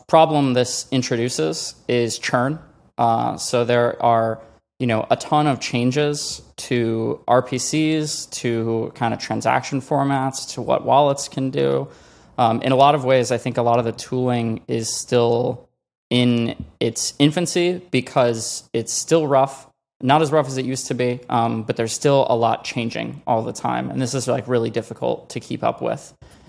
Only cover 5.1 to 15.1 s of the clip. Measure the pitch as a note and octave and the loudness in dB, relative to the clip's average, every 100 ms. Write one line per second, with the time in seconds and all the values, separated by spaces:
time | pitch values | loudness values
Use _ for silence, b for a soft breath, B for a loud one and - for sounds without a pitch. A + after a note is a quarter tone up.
5.1 | A#2+ - D3+ D3+ B2 - B2 B2 C3+ D3 | -2 2 2 2 0 -2 0 0 2 0
6.1 | D3 - - - - - B2 A2+ A2+ A2+ | -2 -6 -10 -14 -14 -4 0 0 0 -2
7.1 | - - B2 B2+ B2+ - D#3 D#3 D#3 D3+ | -4 2 2 2 -2 -2 0 0 0 -2
8.1 | - - - B2 A#2 A2+ A2+ A2+ - A#2 | -6 -10 -6 -2 -2 0 -2 -4 -2 -2
9.1 | A#2 - A2+ A#2 C3 - C#3 - D3 C#3 | -2 -4 -4 0 0 0 -6 -2 0 0
10.1 | C#3 C3+ - - - A2+ B2+ - C3 D3 | 0 -2 -6 -8 -8 -2 -2 2 4 4
11.1 | C#3 - - C3 C#3 C3+ C3+ C#3 B B | 0 -6 -6 -4 -2 0 0 -4 B B
12.1 | B B - A#2 A2+ C3 C3 C#3 D3 B2+ | B B 0 2 2 2 6 6 6 4
13.1 | C3 A#2 A#2+ B2+ A#2+ A#2+ A#2+ A#2 A2 - | 2 2 -2 -2 0 2 2 2 -4 -4
14.1 | B2+ B2+ A#2+ A2+ A2 - A#2+ A2 - - | -2 0 0 -2 -4 -4 -4 -4 -6 0